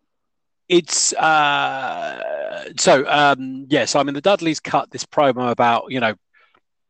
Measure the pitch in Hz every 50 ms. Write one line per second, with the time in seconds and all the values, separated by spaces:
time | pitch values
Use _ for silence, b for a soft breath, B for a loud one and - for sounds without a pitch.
0 | _ _ _ _ _ _ _ _ _ _ _ _ _ - 180 175 170 - - -
1 | - - - - - 156 156 156 147 143 143 139 139 135 135 135 131 117 82 87
2 | 80 76 65 60 - 62 76 73 71 50 - 85 65 - 160 - - 190 160 135
3 | 139 - - 147 147 143 139 131 131 131 131 131 139 131 147 139 117 - - 147
4 | 139 143 139 147 139 190 202 196 170 160 151 - - - - 147 - - - 127
5 | - - - - 147 139 123 120 123 123 117 - 123 120 120 113 - - 131 127
6 | 117 110 104 - _ _ b b b b b b b _ _ _ _